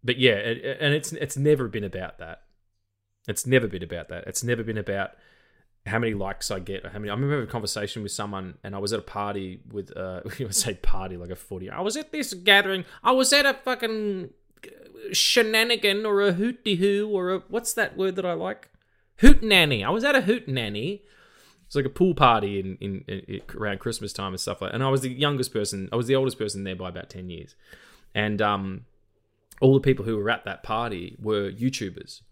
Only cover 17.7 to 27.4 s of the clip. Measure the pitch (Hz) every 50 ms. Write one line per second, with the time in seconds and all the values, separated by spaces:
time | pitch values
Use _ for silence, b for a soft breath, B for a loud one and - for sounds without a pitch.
17.7 | - 233 214 - - - 190 190 180 190 185 180 170 - 180 185 214 - - -
18.7 | _ _ _ _ _ _ _ _ _ - - 262 285 - 226 220 202 185 165 147
19.7 | 131 107 95 123 180 226 233 285 277 262 190 190 233 240 - - 131 127 113 104
20.7 | 104 104 120 175 208 202 b b b b b b b b b b b b b -
21.7 | - 143 143 135 - - 180 190 170 - 139 123 117 107 104 101 101 98 95 95
22.7 | 92 - 98 98 95 95 - - 98 95 - - 98 101 - - - - 107 104
23.7 | 98 98 - 120 110 - 110 98 - - 98 95 92 92 - - 98 - 95 92
24.7 | - 117 135 135 135 135 131 127 127 131 147 147 143 131 127 - - 110 104 -
25.7 | - 98 95 92 110 117 120 120 135 131 135 131 - - 110 104 - 98 98 95
26.7 | 95 90 92 90 87 92 - - - 92 90 90 87 82